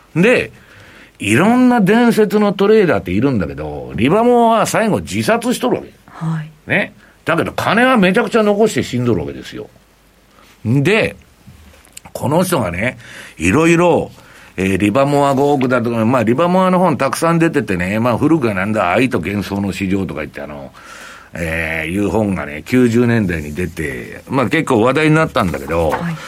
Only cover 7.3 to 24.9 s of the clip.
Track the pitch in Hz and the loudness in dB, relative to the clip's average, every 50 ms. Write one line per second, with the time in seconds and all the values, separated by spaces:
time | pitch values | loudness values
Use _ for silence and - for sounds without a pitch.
7.3 | 165 165 - 90 - - - 131 180 226 247 262 254 220 180 185 185 240 247 - | -2 -2 -2 -4 -6 -4 -2 0 2 2 2 4 4 4 4 2 2 0 0 0
8.3 | - 226 214 208 208 202 226 214 - 120 - - 123 123 123 120 104 85 71 71 | 0 2 2 2 2 2 2 0 0 -2 -4 -2 -4 -2 0 0 0 0 -2 -6
9.3 | 69 64 - - - - - - _ _ _ _ _ _ _ _ _ _ _ _ | -10 -12 -14 -14 -14 -14 -14 -16 _ _ _ _ _ _ _ _ _ _ _ _
10.3 | _ - - - _ _ - 107 127 143 135 175 214 214 - - - - - _ | _ -20 -20 -20 _ _ -4 -2 0 0 2 2 2 0 0 -2 -4 -10 -20 _
11.3 | _ _ _ - - - - - - - - - _ - - - - - - 117 | _ _ _ -20 -20 -20 -20 -20 -20 -20 -20 -20 _ -20 -20 -18 -10 -8 -4 -2
12.3 | 151 175 185 185 180 135 101 87 85 87 113 127 127 - - - - - - - | 0 0 0 0 -2 -2 -2 -4 -4 -4 -6 -6 -6 -8 -14 -20 -20 -20 -20 -20
13.3 | - - 80 90 101 151 165 170 170 165 180 175 143 101 - - - - - - | -8 -4 0 2 2 4 4 4 4 4 4 4 2 2 0 -4 -10 -18 -20 -20
14.3 | - - - - - - 95 95 95 90 101 104 104 139 139 143 147 143 139 139 | -20 -20 -20 -12 -6 -4 -2 0 0 2 2 2 2 2 2 2 2 2 2 2
15.3 | 135 127 143 143 147 135 127 123 131 120 113 120 117 113 110 113 131 123 110 110 | 2 2 2 2 2 2 0 0 0 0 0 -2 -2 0 2 2 2 2 2 2
16.3 | 120 151 170 175 180 185 185 185 185 180 185 170 139 117 139 131 - - 165 165 | 2 2 2 2 2 2 2 2 2 2 2 2 0 0 -2 -2 -2 0 0 0
17.3 | 170 165 165 165 - 143 110 - 95 87 90 95 104 110 117 127 113 104 127 151 | 2 2 2 0 0 -2 -2 -2 -2 -4 -2 -2 -2 0 0 0 0 2 2 2
18.3 | 165 160 120 113 98 92 95 107 107 107 92 87 95 113 131 120 123 104 - 92 | 2 2 0 -2 -2 -2 -4 -2 -2 0 0 2 2 2 0 0 -2 -4 -4 -4
19.3 | 104 104 90 - 98 101 101 98 92 - 101 90 98 98 92 78 73 76 76 - | -4 -6 -6 -4 -4 -4 -4 -4 -4 -4 -4 -2 -2 -2 -4 -6 -8 -10 -10 -10
20.3 | - 73 71 73 73 71 67 69 - - - - - - - - - - - - | -12 -14 -14 -14 -14 -14 -16 -18 -20 -20 -20 -20 -20 -20 -20 -20 -20 -20 -20 -16
21.3 | - 80 85 80 80 82 80 80 80 80 78 80 92 101 101 92 90 113 107 101 | -12 -8 -8 -6 -6 -6 -6 -6 -6 -6 -6 -4 -4 -2 -2 -2 0 0 0 0
22.3 | 95 78 73 71 73 76 - - 123 127 127 117 110 120 123 117 117 113 104 87 | -2 -4 -6 -8 -12 -12 -6 -2 2 2 4 4 4 2 2 2 2 2 0 -2
23.3 | 85 80 73 73 73 87 90 82 82 82 78 71 65 60 55 - - - - - | -2 -4 -6 -8 -6 -6 -6 -6 -6 -8 -8 -8 -8 -10 -14 -16 -18 -18 -10 -6
24.3 | 113 139 120 98 151 160 131 - 131 104 110 127 | -2 -2 -2 0 -2 -2 0 0 2 2 2 2